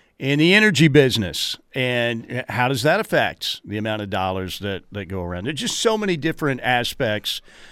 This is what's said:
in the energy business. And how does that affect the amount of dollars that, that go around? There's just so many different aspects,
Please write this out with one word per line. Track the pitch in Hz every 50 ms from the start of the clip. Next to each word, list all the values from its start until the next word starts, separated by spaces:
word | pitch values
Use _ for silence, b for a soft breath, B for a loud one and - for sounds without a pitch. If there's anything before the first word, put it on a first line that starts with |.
| b b b _
in | 135 135 143 147
the | 156 170 190
energy | 214 214 214 185 - 160 160
business. | 131 151 139 131 107 117 101 85 76 - - - - - _ _ _
And | 135 127 123 123 120 120 120 120 113 117 - 120 123 - -
how | 104 113 123 127
does | 139 123 110
that | 151 170 208
affect | 220 - - 151 117 95 71 - - - - - _
the | - 101
amount | 107 104 110 107 107
of | 104 101
dollars | 95 98 92 95 92 95 95 92 85 -
that, | 95 101 98 90 - _
that | - 104 98
go | 85 95 95 90
around? | 87 90 90 95
There's | 127 165 131
just | 240 220 - -
so | - 226 220 214
many | 214 196 180
different | 147 131 160 160 - 160 147 135 123 117
aspects, | 120 127 123 120 - - - 139 113 107 107 - - - - B B B B B B